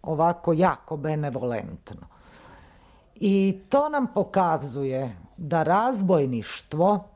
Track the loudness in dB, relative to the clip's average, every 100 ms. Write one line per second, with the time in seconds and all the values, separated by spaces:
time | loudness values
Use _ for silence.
0 | -4 2 2 2 0 4 2 2 -8 -6
1 | -4 -2 -4 -4 -4 -4 -8 -14 -16 -20
2 | -20 -20 -20 -20 -20 -20 -20 -20 -20 _
3 | _ -4 2 4 2 0 0 0 2 0
4 | -2 -2 0 0 2 0 -2 -6 -4 -4
5 | -6 -10 -20 -14 -2 0 2 2 2 0
6 | 2 2 2 -2 -6 -14 -10 0 2 2
7 | -4